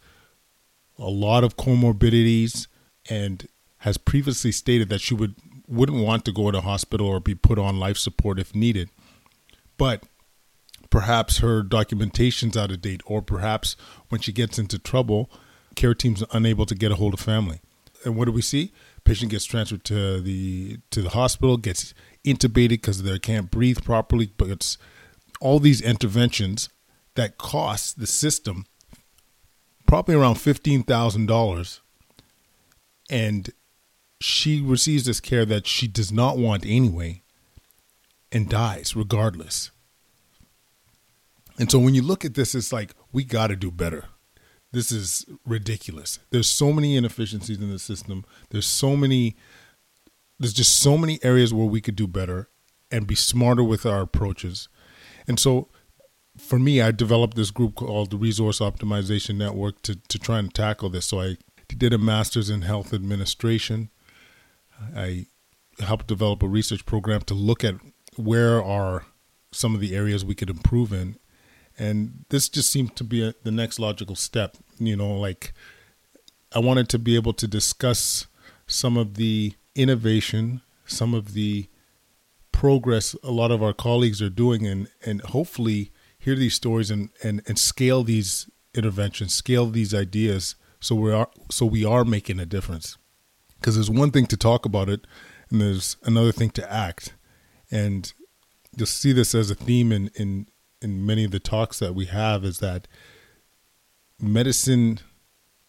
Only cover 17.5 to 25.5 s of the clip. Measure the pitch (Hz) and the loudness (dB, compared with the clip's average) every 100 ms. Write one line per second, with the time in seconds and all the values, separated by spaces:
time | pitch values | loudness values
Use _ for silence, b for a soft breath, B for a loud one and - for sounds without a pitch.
17.5 | 80 - _ _ _ 123 113 120 117 - | -6 -16 _ _ _ -6 -2 0 0 0
18.5 | 143 185 b b b - 104 117 104 - | -2 -4 b b b 4 4 0 -4 -4
19.5 | 113 104 98 - 104 98 92 92 95 95 | -4 -4 -6 -4 -2 0 -2 -2 -4 -4
20.5 | 92 98 113 - 110 90 113 127 - 131 | -4 -8 -12 -6 -4 0 2 2 2 2
21.5 | 120 104 - - b b b 143 127 127 | 2 0 -6 -8 b b b -2 2 4
22.5 | 120 120 117 - 95 98 95 - 110 92 | 4 4 4 0 -2 -2 -4 -2 -2 -2
23.5 | 117 123 120 - 113 - 113 107 - 95 | 0 2 0 0 -2 2 0 0 -2 -2
24.5 | 95 - - b b b b _ - 135 | -2 -6 -8 b b b b _ -4 2